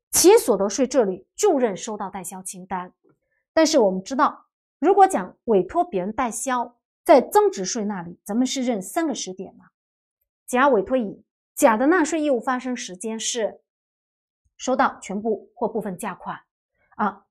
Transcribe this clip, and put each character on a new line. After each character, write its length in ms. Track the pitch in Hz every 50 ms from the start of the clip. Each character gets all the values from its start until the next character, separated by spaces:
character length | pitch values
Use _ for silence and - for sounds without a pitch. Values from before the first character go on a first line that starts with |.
| _ _
企 180 | - - - 349
业 80 | 427 466
所 180 | - 294 220
得 140 | 185 196 214
税 180 | - - 262 247
这 160 | 277 277 220
里 240 | 190 185 - - _ _
就 240 | - - 415 330 269
认 160 | 247 220 185
收 220 | 170 - 233 214 208
到 120 | 208 185
代 140 | - 196 180
销 180 | - 196 185
清 240 | 185 - - 185 185
单， 280 | 185 196 180 180 180 _ _ _ _ _ _ _ _ _ _ _ _
但 160 | _ 214 220 -
是 120 | 214 277
我 120 | 220 190
们 100 | 185 185
知 140 | 185 - -
道， 320 | 247 294 - - - _ _ _ _ _ _ _ _
如 160 | 269 330 392
果 100 | 403 381
讲 320 | 381 381 214 185 185 - _ _
委 180 | - 220 190
托 220 | 180 185 - 339 349
别 160 | - - 185
人 140 | 175 202 220
代 180 | 285 262 233
销， 460 | 214 - - 269 254 247 240 240 - _ _ _ _ _ _
在 180 | - 320 262
增 300 | - - - 415 415 403
值 120 | - 208 185
税 220 | 185 - 247 202
那 160 | 208 208 185
里， 180 | 170 170 175 - _
咱 120 | - 202
们 120 | 240 262 254
是 160 | - 269 247
认 180 | 247 247 196
三 240 | 190 - - 349 330
个 80 | 302 240
时 180 | - - 185
点 220 | 185 - 185 - -
嘛。 100 | _ _ _ _ _ _ _ _ _ _ _ _ _ _ _ _ _ _ -
甲 200 | 247 247 262 294
委 120 | 254 202
托 160 | 185 - 254 262
乙， 260 | 226 190 156 - _ _ _ _ _ _ _
甲 240 | - 302 247 220 214
的 80 | 262
纳 180 | 294 359 370 302
税 160 | - 339 320
义 120 | 302 302
务 80 | 269 233
发 180 | 220 269 254 247
生 180 | 247 254 247
时 220 | 240 - - 185 190
间 220 | - 220 220 226
是 420 | 220 - - 247 214 190 - - _ _ _ _ _ _ _ _ _ _ _ _ _ _ _ _ _ _ _ -
收 180 | - 262 254
到 220 | 240 262 214 - -
全 220 | - - 185 208
部 300 | 208 233 220 - - - _
或 140 | - 233 208
部 120 | 208 220
分 160 | 185 208 180
价 200 | - - 202 175
款 240 | - - 196 170 143 - _ _ _ _ _ _ _ _ _ _
啊， 300 | - 208 392 - - _ _